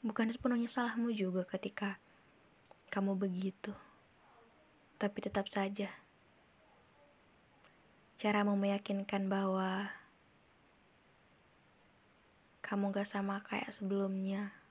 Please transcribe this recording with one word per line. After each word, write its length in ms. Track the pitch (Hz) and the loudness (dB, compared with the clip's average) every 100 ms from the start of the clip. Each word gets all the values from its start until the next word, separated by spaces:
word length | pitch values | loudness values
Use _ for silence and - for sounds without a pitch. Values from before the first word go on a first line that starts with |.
| 233 | -2
Bukan 240 | - 226 | 0 0
sepenuhnya 400 | 233 254 240 233 | 0 0 0 0
salahmu 400 | - 240 226 233 | 0 -2 0 0
juga 320 | 214 185 185 180 | 0 0 0 -2
ketika 480 | 190 - - 202 190 - - - - - - - - - | -4 -6 -4 -6 -6 -14 -20 -20 -20 -20 -20 -20 -20 -6
kamu 240 | - 196 196 | 0 0 2
begitu. 560 | 196 180 190 - - 202 - - - - - - - - - - - - | 0 0 -2 -4 -10 -10 -14 -20 -20 -20 -20 -20 -20 -20 -20 -20 -20 -2
Tapi 160 | 202 208 | -2 -2
tetap 320 | - 202 196 | -2 -2 0
saja, 400 | - 196 202 196 - - - - - - - - - - - - - - - - - - - - - - | 0 -2 0 -4 -6 -20 -20 -20 -20 -20 -20 -20 -20 -20 -20 -20 -20 -20 -20 -20 -20 -20 -20 -20 -20 -20
caramu 400 | - 214 208 208 | -2 2 4 4
meyakinkan 720 | 202 202 202 - 196 196 196 190 | 4 4 2 2 -2 0 0 2
bahwa 640 | 196 196 190 190 190 202 - - - - - - - - - - - - - - - - - - - - - - - - _ - - | 2 2 2 2 0 -2 -8 -16 -20 -20 -20 -20 -20 -20 -20 -20 -20 -20 -20 -20 -20 -20 -20 -20 -20 -20 -20 -20 -20 -20 _ -20 -14
kamu 320 | - 202 202 | -2 0 2
gak 160 | 196 202 | 2 0
sama 320 | 202 196 196 | 0 0 -2
kayak 320 | 202 208 - | -2 -4 -4
sebelumnya 800 | - 196 196 196 190 190 196 202 - - | -4 0 2 2 0 0 -2 -4 -8 -20